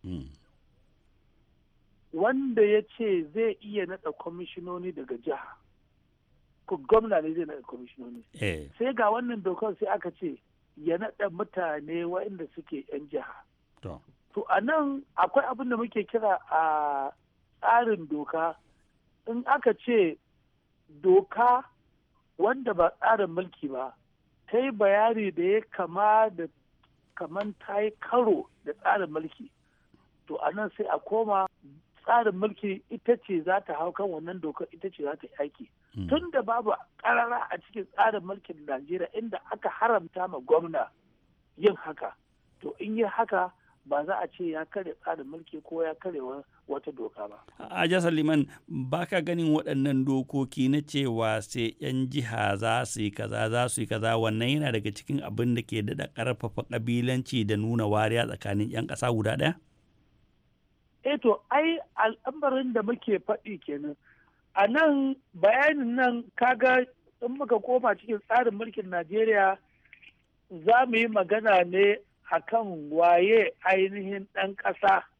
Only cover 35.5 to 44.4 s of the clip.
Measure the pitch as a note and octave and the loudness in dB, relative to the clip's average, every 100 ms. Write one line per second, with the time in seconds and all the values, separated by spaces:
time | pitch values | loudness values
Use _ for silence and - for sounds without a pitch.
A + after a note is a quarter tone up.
35.5 | _ - _ _ A2 F2 D#4 F4 C#4 G#3 | _ -20 _ _ -8 0 0 0 -2 0
36.5 | A#3 G#3+ - - - A3 A#3+ A#3 A#3+ - | -2 0 -4 -6 -4 0 2 0 -2 -6
37.5 | F3+ _ A3 F#3+ - A3 G#3+ F3 G3+ - | -10 _ -12 -10 2 2 2 -6 -12 -12
38.5 | D#3+ D3 C3+ C#3+ F3+ E3+ A3 A3+ G3+ - | -16 -8 -8 -6 -6 -6 -6 -8 -10 -10
39.5 | G#3+ F3+ - A#3 A3 E3 F#3 F#3 D#3 B2+ | -6 -6 0 2 2 -2 -8 -6 -6 2
40.5 | D#3+ E3+ D#3 A2+ _ _ _ _ _ _ | 2 2 -4 -6 _ _ _ _ _ _
41.5 | - G#3 F#3 - D3+ G#2+ - _ _ _ | 2 2 2 -10 -10 -12 -12 _ _ _
42.5 | _ - - G#3 A3 G#3 - A3+ F#3+ F3+ | _ -14 -10 -6 -2 0 0 0 0 -2
43.5 | _ _ _ - C#3+ D3+ G#3 - - | _ _ _ -4 -4 -2 -4 -4 -6